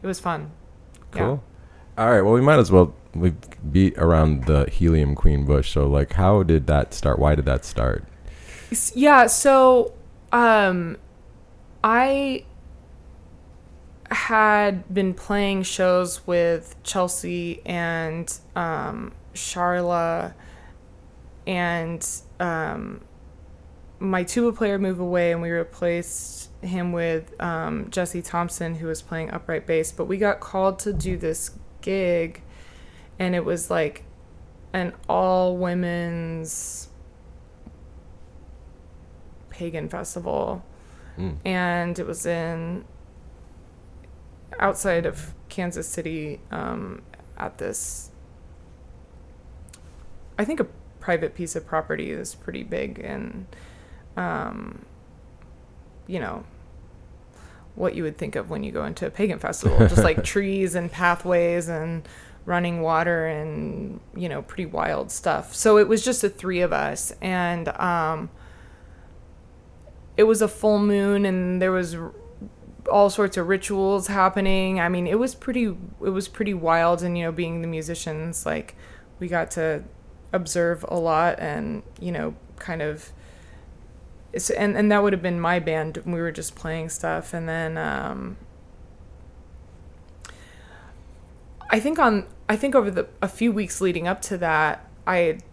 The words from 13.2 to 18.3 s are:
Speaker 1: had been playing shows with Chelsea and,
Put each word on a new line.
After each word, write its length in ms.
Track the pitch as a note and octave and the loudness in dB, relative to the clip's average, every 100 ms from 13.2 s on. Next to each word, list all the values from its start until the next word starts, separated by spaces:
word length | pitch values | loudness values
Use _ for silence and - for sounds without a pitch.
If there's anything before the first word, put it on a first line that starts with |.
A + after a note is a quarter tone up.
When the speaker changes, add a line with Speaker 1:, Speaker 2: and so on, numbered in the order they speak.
| - - - - - - - - - | -20 -20 -20 -20 -20 -20 -20 -20 -6
Speaker 1:
had 840 | G#3+ - A3 G#3+ G#3 G#3 F#3+ - | -4 0 4 6 6 4 0 -4
been 200 | F#3+ F#3+ | 0 0
playing 500 | F3+ - G3+ G3+ G3 | -2 -2 0 0 0
shows 640 | F#3 - F#3 F3+ F3+ - - | -2 0 4 4 2 -4 0
with 500 | F3 E3+ E3 - - | 2 2 0 -4 -14
Chelsea 800 | - G3+ F3+ - F3+ F3 E3+ - - | -6 -2 0 -2 -4 -6 -6 -8 -6
and, 680 | F3 E3+ E3 D#3+ D#3+ E3+ | -4 -2 -2 -4 -6 -8